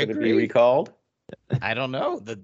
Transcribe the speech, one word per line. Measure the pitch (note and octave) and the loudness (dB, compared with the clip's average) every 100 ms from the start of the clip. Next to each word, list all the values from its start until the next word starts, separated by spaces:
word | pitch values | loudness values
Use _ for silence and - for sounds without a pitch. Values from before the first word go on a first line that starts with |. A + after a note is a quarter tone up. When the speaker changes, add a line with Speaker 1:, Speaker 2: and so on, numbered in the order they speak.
Speaker 1:
gonna | C#3+ | 0
be | - A2+ | -2 0
Speaker 2:
agree. | |
Speaker 1:
recalled? | A2 A2+ B2 A#2+ C3 A#2 - _ _ _ - - C3+ | 2 2 4 4 4 0 -8 _ _ _ -20 -6 -4
Speaker 2:
I | G#2 | -2
don't | A2+ C3 | -4 -4
know. | C3 C#4+ F4 | -2 -4 -4
The, | A2+ G#2+ | -8 -12